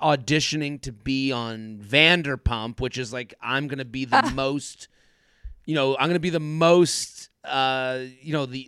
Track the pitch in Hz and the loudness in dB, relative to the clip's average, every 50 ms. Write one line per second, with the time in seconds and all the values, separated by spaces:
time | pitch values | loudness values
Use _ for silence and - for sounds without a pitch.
0 | - 156 147 135 120 104 151 156 143 - - 156 147 143 147 123 - 139 113 104 | 2 2 2 2 2 0 0 0 0 0 -2 -4 -4 -6 -8 -10 -12 -14 -14 -10
1 | 104 139 135 135 135 135 131 120 117 113 113 110 110 110 110 104 101 101 127 147 | _ -4 -2 0 0 0 -2 -2 -4 -6 -8 -10 -10 -12 -14 -14 -8 2 6 6
2 | 156 165 175 175 160 143 135 120 - - 123 113 110 117 117 - 127 127 - 127 | 8 8 6 4 2 -2 -4 -2 -2 -2 -2 0 -4 -6 -6 -4 -6 -6 -4 -6
3 | 127 110 123 123 123 101 - _ - 117 127 139 147 143 143 135 135 117 113 131 | -8 -8 -8 -10 -12 -12 -16 _ -6 -2 -2 -2 -2 -4 -6 -8 -10 -8 -6 -8
4 | 131 120 - 262 262 294 247 135 135 135 139 143 131 - - _ - _ _ _ | -4 2 2 2 2 2 0 -2 -2 -2 -2 -2 -6 -8 -14 _ -20 _ _ _
5 | _ _ _ _ _ _ _ _ _ - - - _ - 156 151 135 135 135 131 | _ _ _ _ _ _ _ _ _ -16 -16 -14 _ -4 0 2 2 2 2 2
6 | 131 160 175 180 156 180 160 165 151 151 156 160 165 165 175 180 180 147 - - | 2 2 2 0 0 0 -2 -2 -4 -4 0 2 6 6 8 8 6 6 2 -4
7 | - - - - - - _ _ - - 135 135 131 131 131 131 131 127 131 131 | -6 -8 -12 -20 -20 -20 _ _ -10 -4 -2 0 2 2 0 0 -2 -2 -4 -4
8 | 127 131 131 131 135 160 151 156 139 127 123 135 131 | -8 -10 -14 _ -8 -4 -4 -2 -2 -4 -6 -10 -10